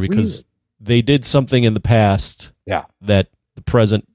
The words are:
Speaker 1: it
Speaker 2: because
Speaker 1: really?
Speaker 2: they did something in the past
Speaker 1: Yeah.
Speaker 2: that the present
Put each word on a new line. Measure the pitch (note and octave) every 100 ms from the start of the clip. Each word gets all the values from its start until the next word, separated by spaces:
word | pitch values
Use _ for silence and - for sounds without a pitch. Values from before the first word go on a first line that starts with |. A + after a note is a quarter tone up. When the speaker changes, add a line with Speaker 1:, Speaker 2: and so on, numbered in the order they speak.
Speaker 1:
it | F#2+
Speaker 2:
because | G#3 A3 - - _ _ _
Speaker 1:
really? | G#2 A#2+
Speaker 2:
they |
did | A#2 C#3+ -
something | C#3+ C3 B2+ A#2+
in |
the | G#2+
past | - A#2 G#2 G2 - - - _ -
Speaker 1:
Yeah. | F2 - _
Speaker 2:
that | G2+ G2+ F#2 _ _ -
the |
present | - B2 A2 G#2+ -